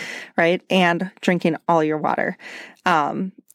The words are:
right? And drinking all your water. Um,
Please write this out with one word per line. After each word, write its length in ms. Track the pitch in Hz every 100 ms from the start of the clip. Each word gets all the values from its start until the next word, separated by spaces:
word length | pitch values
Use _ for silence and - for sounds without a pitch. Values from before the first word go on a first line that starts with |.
| - - - -
right? 260 | 170 180 -
And 400 | 190 175 170 185 -
drinking 360 | - 175 175 156 -
all 140 | 170
your 160 | 156 156
water. 380 | 147 - - - - - - - 185
Um, 460 | 160 143 - 190 - _